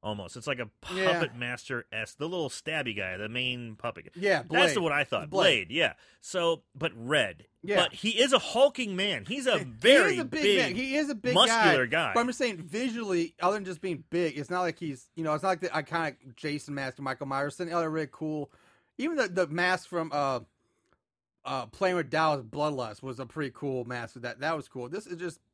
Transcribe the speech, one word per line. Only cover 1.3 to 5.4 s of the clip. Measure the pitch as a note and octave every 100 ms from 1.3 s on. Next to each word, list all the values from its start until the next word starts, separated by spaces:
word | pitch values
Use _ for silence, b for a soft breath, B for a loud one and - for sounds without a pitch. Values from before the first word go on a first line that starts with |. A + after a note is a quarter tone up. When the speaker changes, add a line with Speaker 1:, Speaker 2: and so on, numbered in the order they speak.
| A#2
Speaker 1:
Master-esque, | A#2+ B2 - B2+ - A2 A2 -
the | D#3
little | F3+ D3
stabby | - - D#3 C3 G#2
guy, | F#2 F#2
the | G#2+
main | A#2+ B2+ B2 A#2+ A2
puppet | A#2+ G2 -
guy. | -
Speaker 2:
Yeah, | G3+ F3 A#2+
Speaker 1:
That's | A#3+ C#4+
the | G3+
Speaker 2:
Blade. |
Speaker 1:
one | E3
I | C#3+ C#3+
thought. | A2 F2
Speaker 2:
Blade. | F#3+